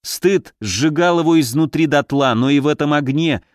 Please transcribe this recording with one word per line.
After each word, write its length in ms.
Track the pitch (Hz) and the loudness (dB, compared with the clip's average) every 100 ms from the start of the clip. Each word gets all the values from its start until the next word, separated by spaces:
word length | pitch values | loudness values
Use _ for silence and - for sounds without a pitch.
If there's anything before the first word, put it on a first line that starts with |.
Стыд 520 | - - 180 196 - _ | -10 -6 -4 -4 -6 _
сжигал 600 | 107 92 156 151 175 175 | -8 -2 -2 0 0 0
его 180 | 165 165 | 2 2
изнутри 460 | 127 135 160 151 160 | 2 -2 -2 0 0
дотла, 480 | 147 143 139 135 | 0 0 0 2
но 160 | 113 131 | 2 2
и 100 | 143 | 2
в 60 | 143 | 0
этом 260 | 147 147 | 0 0
огне 500 | 147 135 139 165 123 _ | 0 0 0 0 -2 _